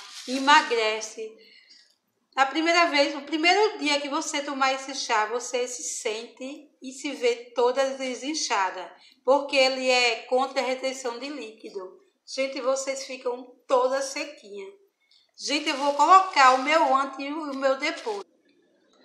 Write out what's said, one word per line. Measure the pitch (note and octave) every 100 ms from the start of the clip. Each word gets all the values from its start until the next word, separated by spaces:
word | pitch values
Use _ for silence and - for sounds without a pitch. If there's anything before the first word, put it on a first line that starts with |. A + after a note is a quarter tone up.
| - - -
emagrece. | C4 C4+ D4+ D4+ A#3 G#3+ A3 - - A3 - - - _ - _ _ _ _ _
Na | - C4+
primeira | D#4+ E4 E4+ E4
vez, | C#4+ D4+
no | D4
primeiro | - D#4+ E4+ F#4+ G#4+ C#4+
dia | C#4+ C#4+
que | C#4+
você | D4 D4+ D4
tomar | C#4+ C4+ C4+
esse | C4+ D4
chá, | C4+ - A3 G#3+
você | A#3+ - B3 B3
se | -
sente | - - A3+ A3 A#3+ - C4 D#4 - _
e | C4
se | C4 D4
vê | A#3 A#3+ B4 -
toda | - B3 C4 C4+
desinchada, | C4 C4 A#3 C4 D#4 - G#3+ F#3 F#3 F3 - - _
porque | - C#4 C#4
ele | C#4 C4 C4 B3+
é | B3 A#3+ A3+
contra | - B3+ - -
a |
retenção | B3 C4 C4 C4 A#3+ A#3
de | C#4
líquido. | C#4+ A3 A3 A3 G3 F#3 - _ _
Gente, | - - C4+ C4+
vocês | B3 C4+ C#4 C4
ficam | - C4 B3 B3 - - -
toda | C4 B3+ C4+
sequinha. | C4+ - D4 - G#3 G3+ G3 - _ _ _ _ _ -
Gente, | G#3+ D4 D#4
eu | C4+
vou | C#4+
colocar | C#4+ D4+ F#4+ F#4+ C#4+ C4
o | C4
meu | C#4 D#4+ C4
antes | C4+ C#4 C#4
e | C#4
o | D#4 D4+
meu | C4+ C4+ C4+
depois. | D4 - A#4+ G4+ - _ _ _ _ _ _ _